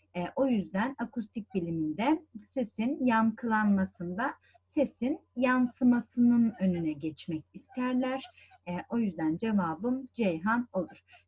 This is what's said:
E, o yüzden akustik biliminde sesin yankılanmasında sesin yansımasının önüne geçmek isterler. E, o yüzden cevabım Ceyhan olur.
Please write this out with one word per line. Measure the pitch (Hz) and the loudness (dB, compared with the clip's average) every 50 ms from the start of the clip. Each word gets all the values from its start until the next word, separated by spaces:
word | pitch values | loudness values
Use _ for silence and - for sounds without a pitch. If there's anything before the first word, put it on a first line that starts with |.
| _ _ - | _ _ -8
E, | 175 175 180 - | -8 -8 -6 -2
o | - 269 | -2 0
yüzden | 269 247 208 180 - - 190 220 262 277 - | 0 0 0 0 -2 -2 -2 -2 -2 -2 -4
akustik | 240 240 - 240 208 - _ 233 202 - - | -6 -6 -6 -8 -8 -6 _ -12 -12 -6 -4
biliminde | 196 170 170 165 160 156 156 156 170 220 269 311 330 - _ - 214 - _ _ | -4 -2 -2 -2 -2 -2 -2 -2 0 0 0 0 0 -2 _ -18 -20 -20 _ _
sesin | 269 247 202 - - 220 247 294 - 262 | -4 -4 -4 -4 -4 -2 -2 -2 0 2
yankılanmasında | 247 226 226 226 226 220 - - 226 220 214 214 208 202 196 190 190 - - 175 175 180 190 240 - 311 - _ _ _ _ _ | 2 4 4 4 2 0 -2 -2 -2 0 2 4 4 4 2 2 -2 -4 -8 -8 -6 -4 -4 -4 -4 -4 -8 _ _ _ _ _
sesin | _ _ 302 277 247 - _ 233 262 320 - - _ _ | _ _ 0 0 0 -2 _ -4 -4 -4 -4 -8 _ _
yansımasının | 240 254 247 254 254 254 247 - - 254 247 247 240 226 - - 247 240 240 240 240 233 226 - - | -2 0 2 4 2 2 0 0 2 4 4 4 4 2 -2 0 4 4 6 6 6 4 2 2 2
önüne | 185 190 175 170 170 156 151 | 2 2 2 2 0 -2 -4
geçmek | 143 151 160 156 - - - 165 156 - _ - | -4 -6 -8 -8 -8 -6 -6 -6 -6 -6 _ -18
isterler. | - - _ - 254 247 254 254 247 262 254 262 269 - - - _ - _ - _ _ 180 | -20 -20 _ -8 -6 -4 -2 0 0 0 -2 -4 -6 -8 -12 -18 _ -20 _ -20 _ _ -8
E, | 175 175 - - | -8 -8 -6 -4
o | - 233 | -2 -2
yüzden | 233 202 165 - 160 156 160 | -2 -2 -2 -2 -2 -2 -2
cevabım | 170 - 226 220 202 180 165 160 156 196 247 254 262 269 - - | -2 -2 0 0 0 0 0 -4 -4 -4 -4 -4 -4 -6 -8 -6
Ceyhan | - 226 190 165 160 165 208 226 240 247 - - | -2 0 0 0 0 0 0 0 0 -2 -2 -4
olur. | 190 170 - - - _ _ - - _ | -4 -4 -6 -10 -18 _ _ -20 -20 _